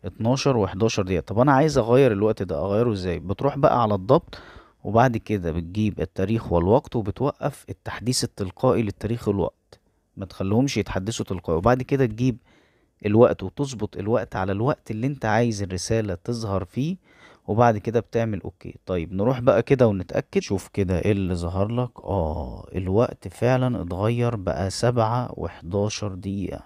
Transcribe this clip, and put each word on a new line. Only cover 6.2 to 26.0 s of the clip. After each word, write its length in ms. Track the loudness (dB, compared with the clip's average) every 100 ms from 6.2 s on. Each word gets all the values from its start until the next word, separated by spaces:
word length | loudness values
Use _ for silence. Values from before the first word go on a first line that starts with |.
| -2 -2 0
والوقت 440 | 2 4 2 2 -4
وبتوقف 680 | -4 -4 -4 -2 -8 -8 -16
التحديث 560 | -14 -12 -8 -4 -2
التلقائي 580 | -4 -6 -8 0 2 2
للتاريخ 460 | 0 -4 -6 -4 -2
والوقت، 520 | 0 -2 _ _ -20 _ _ _ -14
ما 100 | -14
تخليهمش 500 | -6 -2 0 0 -2
يتحدثوا 500 | -2 -4 -6 -6 -6
تلقائي. 320 | -6 -2 0
وبعد 240 | 2 2
كده 240 | 0 0 0
تجيب 300 | 0 -2 -2 _ _ _ _ _ _ 0
الوقت 360 | 6 6 6
وتظبط 540 | -6 -6 -8 -6 -8 -6
الوقت 400 | -2 -2 -2 -4
على 160 | -4
الوقت 380 | -2 -2 -4 -6
اللي 160 | -6 -4
انت 180 | -4
عايز 380 | 0 2 0 -2
الرسالة 520 | -6 -6 -2 -2 -2 -6
تظهر 400 | -6 -6 -2 -4
فيه، 320 | -4 -4 -4 -6 _ _ -20 _ -4
وبعد 320 | 4 4 4
كده 220 | 0 -2
بتعمل 400 | -2 -4 -2 -4
اوكي. 340 | -8 -14 -18 -16 -4
طيب 260 | -4 -2
نروح 280 | -2 0 2
بقى 220 | 4 4
كده 240 | 4 4 4
ونتأكد. 520 | 4 -2 -4 -2 -4
شوف 260 | -2 -4 -4
كده 300 | -2 0 2
ايه 140 | 2
اللي 220 | 0 0
ظهر 340 | -2 -2 -2 -2
لك. 220 | -2 -4 -8
اه، 640 | -4 -2 -2 -4 -6 -10 -8
الوقت 540 | -6 0 2 2 -2 -14
فعلا 540 | -4 0 2 0 -2
اتغير 540 | -4 -2 -2 0 -2 -2
بقى 340 | -4 -2 -4
سبعة 600 | 0 0 2 0 0 -4 -8
وحداشر 760 | -10 -10 -6 -2 -2 -4